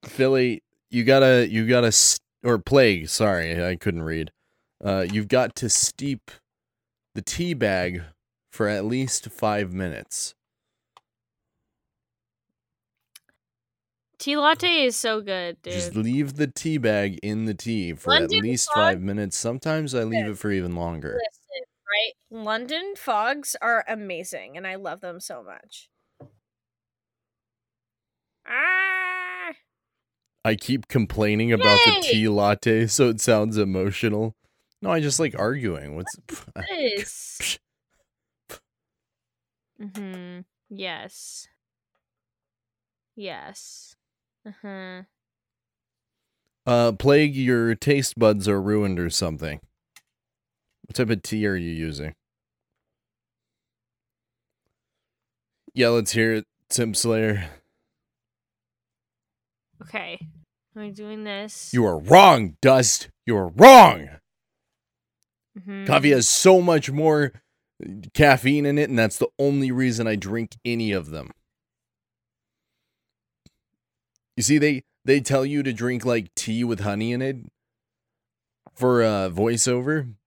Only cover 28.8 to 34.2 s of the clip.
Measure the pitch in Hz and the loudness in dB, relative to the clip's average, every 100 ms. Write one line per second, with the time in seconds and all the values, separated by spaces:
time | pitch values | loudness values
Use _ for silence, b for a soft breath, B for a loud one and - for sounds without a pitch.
28.8 | 381 370 370 370 359 359 349 285 _ _ | -2 -4 -6 -8 -10 -12 -14 -16 _ _
29.8 | _ _ _ _ _ _ 113 110 - 131 | _ _ _ _ _ _ -4 -4 -4 -6
30.8 | - 131 107 - 107 107 117 113 101 494 | -2 -2 -2 0 0 2 2 2 4 6
31.8 | 480 403 320 156 110 104 101 104 - 110 | 6 4 0 0 2 2 2 2 2 2
32.8 | 113 - 127 110 - 110 107 107 98 92 | 2 2 2 2 2 2 2 -2 -2 0
33.8 | 98 95 117 107 | -2 -2 -2 -2